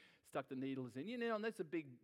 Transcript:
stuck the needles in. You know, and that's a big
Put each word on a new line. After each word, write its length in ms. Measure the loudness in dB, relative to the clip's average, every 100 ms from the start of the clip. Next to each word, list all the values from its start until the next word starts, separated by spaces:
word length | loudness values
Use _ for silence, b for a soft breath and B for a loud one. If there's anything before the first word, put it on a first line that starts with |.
| B B -4
stuck 200 | -2 0
the 80 | 0
needles 400 | 0 0 -2 -4
in. 100 | -4
You 120 | 0
know, 180 | 2 2
and 80 |
that's 160 | 2 0
a 40 |
big 220 | 0 0 -2 -10